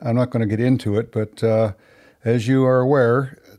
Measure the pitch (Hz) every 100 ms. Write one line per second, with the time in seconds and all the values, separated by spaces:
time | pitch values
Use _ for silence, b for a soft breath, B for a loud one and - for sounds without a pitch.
0 | 123 117 123 120 110 107 123 127 107 101
1 | 117 110 107 - 113 110 110 98 b b
2 | b b 117 120 110 135 131 127 127 143
3 | 120 123 131 - -